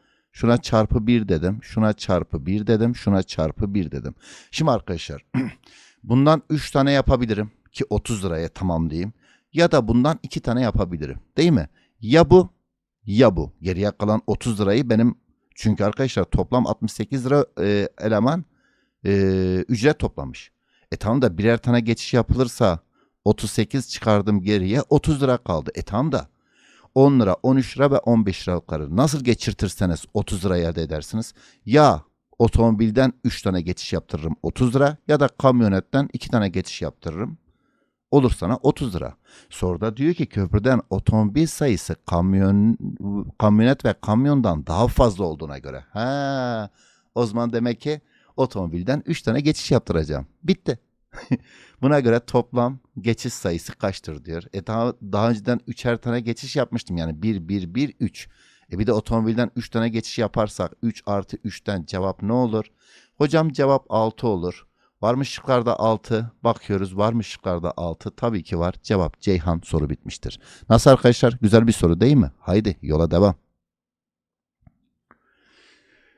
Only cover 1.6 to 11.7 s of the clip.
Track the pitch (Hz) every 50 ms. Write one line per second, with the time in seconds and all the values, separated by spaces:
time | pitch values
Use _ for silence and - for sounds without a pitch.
1.6 | - - - 110 110 107 101 - - - 92 87 80 - - - 69 87 98 104
2.6 | 104 110 113 104 113 120 123 - - 101 101 95 92 - - - 78 78 - -
3.6 | 110 101 98 104 87 73 69 69 57 69 - - _ - - - - _ - -
4.6 | 160 156 123 101 - - 92 82 - - 76 71 - _ - 127 131 220 - _
5.6 | _ _ _ - - _ _ _ - 104 117 131 139 151 160 147 - _ 156 147
6.6 | - - - 143 135 143 143 139 131 - 139 120 123 110 107 101 107 107 - _
7.6 | _ _ _ - - - 104 104 - - 117 101 95 92 82 78 82 78 - -
8.6 | 95 90 82 82 82 78 76 82 90 107 - _ _ _ _ _ _ _ - 151
9.6 | 170 170 - 143 113 104 117 120 123 151 160 - - - - 156 - 127 117 123
10.6 | 127 113 - 113 98 87 87 78 73 67 69 - - _ _ - 160 175 160 110
11.6 | 78 -